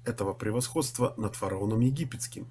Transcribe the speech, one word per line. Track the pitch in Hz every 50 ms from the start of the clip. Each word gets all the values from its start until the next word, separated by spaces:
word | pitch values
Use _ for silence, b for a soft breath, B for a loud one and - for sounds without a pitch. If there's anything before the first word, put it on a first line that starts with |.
| -
этого | 123 113 - 98 98
превосходства | 95 - 110 107 107 120 127 - - 160 147 - - - 123 - -
над | - 110 98 -
фараоном | - 104 95 95 95 101 107 110 117
египетским. | 120 127 135 151 165 123 - - - - - - 120 -